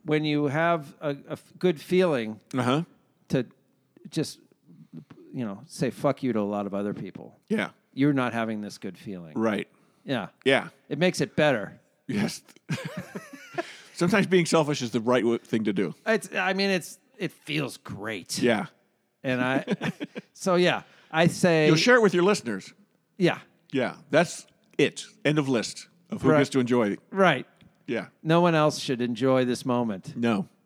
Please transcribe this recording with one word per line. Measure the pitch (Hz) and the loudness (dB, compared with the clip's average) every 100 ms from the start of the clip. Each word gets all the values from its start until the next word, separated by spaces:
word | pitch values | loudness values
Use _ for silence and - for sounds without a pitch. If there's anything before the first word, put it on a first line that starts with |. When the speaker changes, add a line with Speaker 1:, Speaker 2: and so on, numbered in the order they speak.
Speaker 1:
when | - 151 | 0 0
you | 151 147 147 | 2 0 0
have | 143 170 170 147 - | 0 0 0 -4 -10
a, | 156 | -8
a | 139 139 | -8 -10
f-, | 160 _ - | -14 _ -2
good | 180 147 | -2 -2
feeling | - 180 185 139 110 110 _ 131 | 0 2 2 2 -2 -8 _ -2
Speaker 2:
Uh-huh. | 120 139 170 _ _ _ _ | 2 2 0 _ _ _ _
Speaker 1:
to | 135 120 _ _ _ _ _ - | -2 -2 _ _ _ _ _ -10
just, | 160 165 - _ _ _ - 160 160 156 - - | -6 -6 -10 _ _ _ -20 -20 -20 -20 -20 -14
you | - | -10
know, | 113 98 139 | -8 -10 -16
say | - 135 | -6 -6
fuck | - 147 135 | -2 -2 -2
you | 131 | -2
to | 110 | -2
a | |
lot | 101 104 101 | -2 -4 -4
of | |
other | 98 104 | -4 -6
people. | 98 95 - - _ _ | -6 -12 -14 -20 _ _
Speaker 2:
Yeah. | 214 98 _ _ | -4 -4 _ _
Speaker 1:
You're | - 143 | -2 0
not | 139 123 | 2 -2
having | 117 113 107 | -4 -4 -6
this | 101 - | -10 -12
good | 101 90 | -14 -14
feeling. | - 92 82 76 | -14 -14 -10 -2
Speaker 2:
Right. | 110 101 - _ _ _ | -2 -2 -6 _ _ _
Speaker 1:
Yeah. | - 127 90 _ | -6 -6 -6 _
Speaker 2:
Yeah. | 131 131 90 _ _ | 2 2 0 _ _
Speaker 1:
It | 143 | -2
makes | 180 - | -2 0
it | 131 - | -4 0
better. | 151 123 98 - _ _ - | 2 2 -4 -14 _ _ -8
Speaker 2:
Yes. | 107 - - _ - _ | -4 -4 -6 _ -20 _
<laughs> | - - - - - - - - - - - - | -8 -8 -12 -14 -16 -18 -20 -14 -12 -12 -16 -20
Sometimes | - 175 202 156 | -2 2 2 4
being | 180 165 | 4 4
selfish | 165 147 147 | 2 2 -2
is | 120 | -2
the | 123 | -2
right | 110 123 | 2 2
w-, | 110 117 | 2 0
thing | - 117 | -2 -2
to | 107 | 0
do. | 98 87 - - | 0 -2 -4 -2
Speaker 1:
It's, | 220 - | -2 -2
I | - 185 | -4 -2
mean, | 190 196 | 0 0
it's, | 185 - - _ - | 0 -2 -18 _ -10
it | 175 | -10
feels | - - 147 135 - | -10 -6 -4 -4 -8
great. | - 98 107 104 82 - | -14 -10 -8 -8 -8 0
Speaker 2:
Yeah. | 120 110 101 _ _ _ _ _ | 2 2 -2 _ _ _ _ _
Speaker 1:
And | 135 127 | -4 -2
I, | 127 135 - 214 - - | 0 -2 -2 -4 -4 -6
Speaker 2:
<laughs> | - - _ | -12 -12 _
Speaker 1:
so | - 190 | -8 0
yeah, | 175 180 113 - _ _ | 2 2 0 -6 _ _
I | 160 170 | 2 2
say | 175 185 160 151 | 4 4 4 6
Speaker 2:
You'll | 156 | 4
share | 240 247 | 6 6
it | |
with | 208 | 6
your | 175 | 4
listeners. | 175 208 117 98 - _ _ _ _ _ | 2 2 -2 -8 -10 _ _ _ _ _
Speaker 1:
Yeah. | 175 - - _ _ | 0 0 -10 _ _
Speaker 2:
Yeah. | 135 113 80 - | -2 -2 -4 0
That's | 147 170 - - _ _ - | 2 2 -4 -18 _ _ 0
it. | 135 - - _ | 0 0 -18 _
End | 143 151 | 0 0
of | 135 | 2
list | 123 101 - - _ _ | 0 -2 -10 -18 _ _
of | - | -2
who | - | 2
Speaker 1:
Right. | 156 | 4
Speaker 2:
gets | 135 | 4
to | 135 | 0
enjoy | 123 123 107 | 2 2 2
it. | 101 _ | -2 _
Speaker 1:
Right. | 190 185 135 - _ - _ - | 2 4 4 -6 _ -20 _ -8
Speaker 2:
Yeah. | 113 92 _ | -8 -8 _
Speaker 1:
No | 156 170 | 2 4
one | 175 | 4
else | 160 151 - | 4 2 0
should | - 123 | -6 -2
enjoy | 120 113 131 131 | -2 0 2 2
this | 127 120 131 | 2 -2 -2
moment. | 123 117 95 - 120 | -2 -2 -6 -10 -4
Speaker 2:
No. | 117 104 - _ | 0 0 -2 _